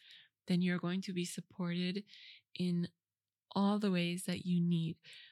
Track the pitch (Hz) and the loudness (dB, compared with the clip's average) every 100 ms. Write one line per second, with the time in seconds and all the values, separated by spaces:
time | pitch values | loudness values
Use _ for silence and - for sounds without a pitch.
0 | - - - _ - 175 180 180 175 190 | -20 -20 -20 _ -2 2 2 0 -2 -4
1 | 196 180 175 - - - 175 175 180 196 | -4 -4 -4 -8 -12 -6 -4 -2 -2 -4
2 | - - - - _ - 180 175 175 - | -8 -18 -20 -20 _ -4 0 0 -2 -8
3 | _ _ _ _ _ 196 202 208 208 180 | _ _ _ _ _ 2 2 2 2 2
4 | 175 180 - 185 180 175 175 170 160 - | 2 -2 -2 -4 2 2 4 2 0 -6
5 | - - - | -14 -20 -20